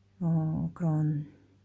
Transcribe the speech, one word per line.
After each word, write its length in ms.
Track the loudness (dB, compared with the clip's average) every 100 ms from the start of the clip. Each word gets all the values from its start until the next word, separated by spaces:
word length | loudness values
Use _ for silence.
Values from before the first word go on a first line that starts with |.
| _ _
어, 500 | 0 2 2 -2 -4
그런 560 | -2 0 2 2 0 -4 -14 -20 -20